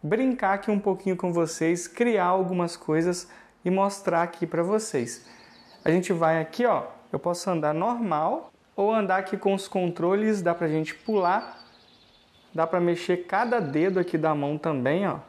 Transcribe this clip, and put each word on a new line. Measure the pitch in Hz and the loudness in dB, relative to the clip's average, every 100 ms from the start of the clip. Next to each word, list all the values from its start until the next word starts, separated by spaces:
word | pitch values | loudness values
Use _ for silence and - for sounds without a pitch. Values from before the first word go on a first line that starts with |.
brincar | 151 220 262 247 196 | 0 2 2 2 2
aqui | 196 202 | 0 2
um | 208 | 0
pouquinho | 202 185 - 180 | 2 0 0 -2
com | 180 | 0
vocês, | 170 160 - 160 175 175 | 0 0 2 0 0 -2
criar | - 240 220 180 | 0 2 4 2
algumas | 185 180 185 175 - | 2 0 0 -2 -4
coisas | - 156 170 175 - - - _ | -2 0 2 -2 -8 -20 -20 _
e | 185 | -2
mostrar | 190 196 202 - 170 | 2 0 0 0 0
aqui | 170 - 165 | 0 -2 -4
pra | 165 | -2
vocês. | 170 214 220 143 117 - - - - - - - | 0 0 -2 -4 -4 -8 -16 -20 -20 -20 -20 -6
A | - | 2
gente | 170 180 | 2 2
vai | 175 165 160 | 2 2 2
aqui, | 160 - | 0 0
ó, | 240 170 - - - | 2 2 -2 -14 -8
eu | 147 | -6
posso | 175 175 - | -4 -4 -2
andar | 175 151 | -2 0
normal | 151 196 240 226 151 160 294 - _ _ - | 0 -2 -2 -2 0 0 -2 -8 _ _ -2
ou | 202 | 0
andar | 220 202 185 | 2 2 0
aqui | 190 202 | -2 -2
com | 202 | 0
os | 196 196 | 0 -2
controles, | 196 180 170 175 196 220 208 | -2 -2 0 0 2 2 0
dá | 175 | 0
pra | 170 165 | 0 0
gente | 156 156 | -2 -4
pular, | - - 214 175 196 - - - - _ _ _ _ _ _ _ | -8 -2 0 2 0 -2 -16 -20 -20 _ _ _ _ _ _ _
dá | 160 | -2
pra | 160 180 | 0 2
mexer | 175 170 - 180 180 | 2 0 0 -2 0
cada | 190 233 240 | -2 0 0
dedo | 160 151 180 185 | 0 2 2 2
aqui | 180 165 | 0 0
da | 156 151 | 0 0
mão | 143 151 | -2 -2
também, | 165 143 123 160 196 | -2 -2 0 0 0
ó. | 147 | -4